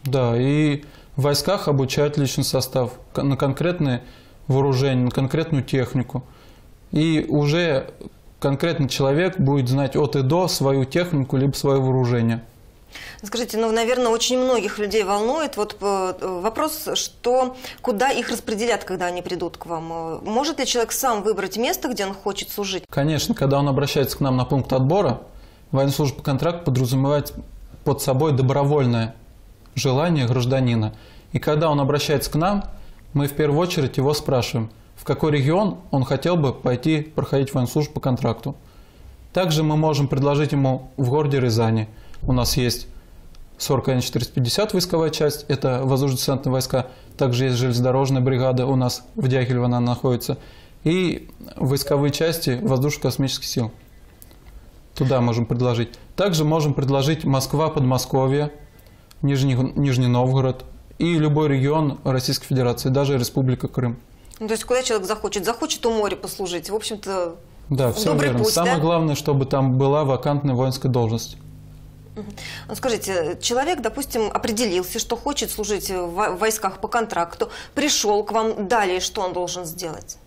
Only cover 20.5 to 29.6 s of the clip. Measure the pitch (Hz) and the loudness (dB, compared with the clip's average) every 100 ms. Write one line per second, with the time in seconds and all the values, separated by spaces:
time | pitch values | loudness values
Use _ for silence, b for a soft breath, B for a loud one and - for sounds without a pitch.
20.5 | 294 262 240 226 - 262 220 202 196 190 | -2 -2 0 -2 0 0 0 0 -2 -2
21.5 | 196 254 359 302 220 196 196 208 196 - | -2 -2 -2 -4 -4 -6 -4 -6 -6 -8
22.5 | - 202 185 - - 143 156 - 233 139 | -6 -6 -6 -6 -2 0 0 0 0 2
23.5 | 139 143 135 139 - 135 - 139 127 127 | 2 2 2 0 0 0 0 0 2 2
24.5 | 139 123 135 131 185 170 113 - B B | 0 0 2 4 4 2 0 -6 B B
25.5 | B B 135 139 139 147 - - 131 160 | B B 0 2 2 0 -2 -2 0 0
26.5 | 175 - 127 127 131 139 147 139 - - | -2 0 0 2 2 2 2 0 -8 -14
27.5 | - - - - 135 - 131 160 131 127 | -16 -20 -8 -2 -2 0 2 2 4 2
28.5 | 139 139 147 127 117 113 - - - - | 4 4 4 4 2 -2 -6 -20 -20 -20
29.5 | - | -20